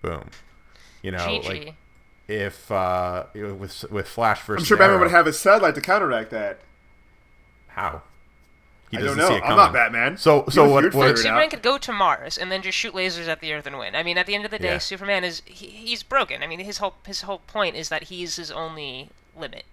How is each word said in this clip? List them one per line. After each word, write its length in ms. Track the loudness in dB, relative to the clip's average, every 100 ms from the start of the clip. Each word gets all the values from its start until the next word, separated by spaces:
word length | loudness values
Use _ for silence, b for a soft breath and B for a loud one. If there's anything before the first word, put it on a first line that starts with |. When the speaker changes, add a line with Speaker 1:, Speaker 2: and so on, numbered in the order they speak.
Speaker 1:
Boom. 280 | -6 -8 -12 -20 -20 _ b b b b
You 100 | -10
know, 140 | -6 -4
Speaker 2:
G 120 | -4
G. 60 | -6
Speaker 1:
like, 280 | -10 -12 -20 _ _ _ _ _
if, 400 | -6 -6 -8 -4
uh, 540 | -2 0 0 -2 -4 -8
with, 500 | -12 -10 -10 -12 -12 -10
with 160 | -8 -8
Flash 320 | 0 0 0
Speaker 3:
I'm 40 | -2
Speaker 1:
versus 220 | -4 2
Speaker 3:
sure 100 | 6
Batman 180 | 6 6
Speaker 1:
Arrow. 80 |
Speaker 3:
would 80 | 6
have 140 | 6 4
his 140 | 2
satellite 360 | 4 6 6 0
to 60 |
counteract 500 | 0 0 2 -2 -4
that. 280 | -6 -6 -8 -18 _ _ _ _ _ _ _ _ _ _
Speaker 1:
How? 360 | -6 -6 -8 -16 -20 _ _ _ _ _ _ _
He 80 | -4
Speaker 3:
I 40 |
don't 140 | -2 2
Speaker 1:
doesn't 40 |
Speaker 3:
know. 80 | 2
Speaker 1:
see 40 | 2
it 20 |
Speaker 3:
I'm 40 |
Speaker 1:
coming. 140 | 2 6
Speaker 3:
not 160 | 6
Batman. 440 | 6 2 2 -2 2
Speaker 1:
So, 260 | 4 4 4
Speaker 3:
You 40 |
Speaker 1:
so 120 | 6
Speaker 3:
would 80 | 8
Speaker 1:
what, 120 | 8 4
Speaker 3:
figure 120 | 4
Speaker 1:
what 80 | 4
Speaker 3:
it 40 |
out. 60 | 4
Speaker 2:
Superman 300 | 2 2 2
could 120 | 0
go 160 | -2 -2
to 140 | -4
Mars 440 | 0 2 2 -4 -8
and 140 | -6
then 100 | -6
just 160 | -4 -4
shoot 160 | -4
lasers 340 | -4 -4 -4 -6
at 120 | -6
the 140 | -4
Earth 120 | -6 -8
and 100 | -10
win. 160 | -6 -4
I 80 |
mean, 140 | -2 -2
at 80 | -2
the 100 | -4
end 100 | -4
of 60 |
the 80 | -6
day, 140 | -4
Speaker 1:
Yeah. 40 | -4
Speaker 2:
Superman 440 | -6 -8 -4 -2
is, 180 | -2 -8 -16
he, 220 | -20 -20
he's 360 | -16 -10 -10
broken. 400 | -2 -2 -2 -6
I 40 | -10
mean, 120 | -10
his 200 | -10 -6
whole, 160 | -8 -8 -14
his 160 | -12
whole 180 | -10 -12
point 360 | -10 -4 -4 -4
is 140 | -6
that 140 | -6
he's 320 | -8 -12 -10 -10
his 160 | -10
only 580 | -10 -10 -10 -12 -12 -16 -20 _ -16
limit 280 | -14 -14 -20